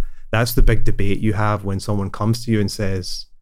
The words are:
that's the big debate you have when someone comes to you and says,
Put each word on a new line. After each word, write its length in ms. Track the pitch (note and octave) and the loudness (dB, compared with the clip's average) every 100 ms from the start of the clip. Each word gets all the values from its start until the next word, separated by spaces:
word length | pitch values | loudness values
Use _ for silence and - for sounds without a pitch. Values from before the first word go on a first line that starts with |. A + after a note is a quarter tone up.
| - - - | 0 -6 -4
that's 220 | G#2+ A#2+ | -2 0
the 80 | - | 4
big 220 | A#2+ G#2+ | 6 6
debate 360 | A#2 G#2+ G2+ G2 | 4 4 2 2
you 120 | A2 | 0
have 320 | G2+ G#2+ G#2 | 0 0 -2
when 140 | G2+ G2 | -4 -6
someone 320 | - G#2 F#2+ | -4 -4 -4
comes 340 | - G#2+ A2+ | -4 -2 -2
to 60 | - | -2
you 80 | G#2+ | -2
and 100 | G2+ | -2
says, 540 | - G2 F#2+ F#2 - - - | -2 -4 -4 -6 -10 -12 -20